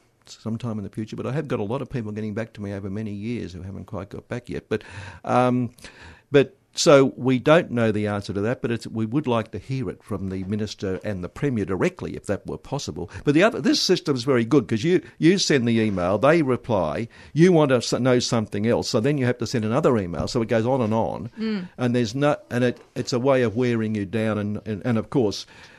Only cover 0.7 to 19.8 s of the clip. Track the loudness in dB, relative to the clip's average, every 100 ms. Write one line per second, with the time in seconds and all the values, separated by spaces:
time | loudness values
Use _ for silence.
0.7 | -8 -8 -10 -10 -8 -6 -6 -4 -4 -4
1.7 | -6 -6 -8 -8 -8 -6 -6 -8 -10 -10
2.7 | -8 -8 -8 -8 -8 -8 -8 -8 -12 -12
3.7 | -12 -12 -12 -12 -14 -10 -12 -8 -10 -6
4.7 | -6 -6 -16 -16 -12 0 2 4 2 -2
5.7 | -8 -20 -20 -20 -20 2 2 2 _ _
6.7 | 0 6 8 6 2 0 0 4 4 4
7.7 | 0 0 0 0 -4 -4 -4 -2 -2 -4
8.7 | -4 -6 -6 -2 -2 0 -2 -2 -10 -8
9.7 | -6 -6 -8 -8 -6 -6 -6 -4 -4 -4
10.7 | -6 -6 -4 -6 -6 -8 -4 -2 -2 -2
11.7 | -2 -2 -4 -10 -10 -6 -6 -6 -10 -8
12.7 | -8 -8 -10 -10 -6 2 4 4 2 0
13.7 | 2 2 0 0 -2 2 2 4 4 2
14.7 | 0 2 2 0 2 4 4 4 2 4
15.7 | 4 2 2 0 4 4 4 4 0 0
16.7 | 0 0 -4 -8 -12 -4 4 6 6 6
17.7 | 4 2 0 4 2 2 0 -2 -2 0
18.7 | 0 0 0 0 2 0 -2 -2 -2 0
19.7 | 2